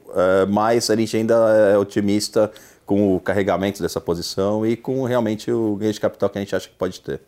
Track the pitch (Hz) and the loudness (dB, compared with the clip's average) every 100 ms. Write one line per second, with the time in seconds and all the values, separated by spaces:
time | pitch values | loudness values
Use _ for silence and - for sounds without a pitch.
0 | - 95 92 95 95 101 110 120 113 110 | -6 0 2 2 2 2 2 2 2 0
1 | 110 113 113 117 113 110 104 101 101 - | 0 -2 2 2 4 4 4 4 2 0
2 | 101 104 104 113 107 - - - - 101 | 0 0 0 0 0 -2 -20 -14 -2 2
3 | 104 92 - 95 98 90 98 95 85 98 | 2 2 0 -2 0 0 -2 -4 -6 -4
4 | - 85 85 - 98 107 110 117 - 131 | -4 -6 -6 -4 -2 0 -2 -4 -4 -4
5 | 127 123 113 110 - 120 110 101 107 107 | -2 0 -2 -4 -4 -2 -2 -2 -4 -2
6 | 104 - 101 101 98 90 - - - - | -4 -2 -4 -4 -6 -6 -8 -8 -8 -8
7 | - 69 | -10 -10